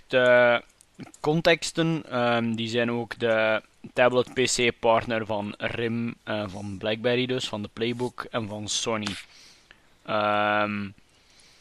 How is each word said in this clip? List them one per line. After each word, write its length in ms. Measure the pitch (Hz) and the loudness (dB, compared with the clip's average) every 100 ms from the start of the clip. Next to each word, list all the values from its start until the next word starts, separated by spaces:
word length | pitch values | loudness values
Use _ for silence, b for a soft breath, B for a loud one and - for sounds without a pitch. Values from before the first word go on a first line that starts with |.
| - | 0
te 540 | 127 123 123 120 117 - _ _ - - - | 4 6 8 8 4 0 _ _ -20 -20 -6
contexten, 840 | 147 160 170 165 - - 165 160 - | 0 2 4 2 0 -2 0 0 -2
ehm, 440 | 120 120 117 117 | -2 0 0 0
die 160 | 113 113 | -2 -2
zijn 220 | 120 120 | 0 0
ook 280 | 120 113 - | -2 -6 -2
de 420 | 117 110 113 107 - _ - | 0 2 2 0 -4 _ -4
tablet 400 | - 123 123 117 | 2 4 4 0
P 60 | - 123 | 0 0
C 260 | - 120 - | 2 0 2
partner 460 | 117 113 120 113 107 | 2 2 2 -4 -4
van 280 | 104 104 - | -6 -6 -6
rim, 580 | 113 117 117 117 117 - | -6 -4 -4 -4 -6 -8
eh, 200 | - 107 104 | -6 -6 -6
van 300 | 101 101 95 | -8 -10 -6
BlackBerry 480 | 110 110 120 123 127 | -6 -2 0 0 -2
dus, 220 | 127 - | -4 -6
van 140 | 107 | -8
de 80 | 104 | -8
Playbook 540 | - 117 120 123 - - | -4 -4 -2 -6 -8 -8
en 160 | 123 101 | -6 -6
van 200 | 107 104 | -8 -6
Sony. 480 | - 120 107 101 90 - b b b b b b b - | -4 -4 -4 -4 -8 -14 b b b b b b b -4
Ehm, 840 | 107 104 104 104 104 104 104 101 - _ _ _ _ - _ | 0 2 2 2 2 0 -4 -8 -12 _ _ _ _ -20 _